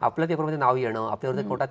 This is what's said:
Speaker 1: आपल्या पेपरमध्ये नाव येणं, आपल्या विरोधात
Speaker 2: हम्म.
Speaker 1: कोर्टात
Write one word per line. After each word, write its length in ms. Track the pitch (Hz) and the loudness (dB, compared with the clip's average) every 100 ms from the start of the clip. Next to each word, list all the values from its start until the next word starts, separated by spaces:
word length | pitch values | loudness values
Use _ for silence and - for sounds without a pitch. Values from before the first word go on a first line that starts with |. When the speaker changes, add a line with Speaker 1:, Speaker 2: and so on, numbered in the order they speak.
Speaker 1:
आपल्या 260 | 120 139 165 | -2 0 0
पेपरमध्ये 300 | 160 156 156 | 0 -2 2
नाव 180 | 131 127 | 2 4
येणं, 360 | 123 110 110 | 2 -2 -2
आपल्या 180 | - 135 | -4 -2
विरोधात 80 | 127 | -2
Speaker 2:
हम्म. 120 | 104 | -2
Speaker 1:
कोर्टात 180 | 127 135 | -2 -4